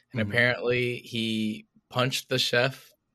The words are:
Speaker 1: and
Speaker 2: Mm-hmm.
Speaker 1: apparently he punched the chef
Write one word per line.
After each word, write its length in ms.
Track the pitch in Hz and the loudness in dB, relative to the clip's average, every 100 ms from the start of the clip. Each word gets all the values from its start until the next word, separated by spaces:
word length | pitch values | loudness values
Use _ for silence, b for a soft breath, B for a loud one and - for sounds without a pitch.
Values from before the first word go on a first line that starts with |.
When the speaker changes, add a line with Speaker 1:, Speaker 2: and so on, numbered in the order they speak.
| b | b
Speaker 1:
and 80 | 117 | -4
Speaker 2:
Mm-hmm. 80 | 104 | 0
Speaker 1:
apparently 680 | 117 120 120 120 123 123 120 | 2 2 2 0 0 0 -4
he 680 | - 117 113 110 107 110 - _ - | -6 -4 -2 0 -2 -4 -12 _ -6
punched 380 | 127 127 - - | 0 0 -2 -2
the 100 | 127 | -2
chef 560 | - 120 131 131 - _ _ | 2 2 2 -2 -18 _ _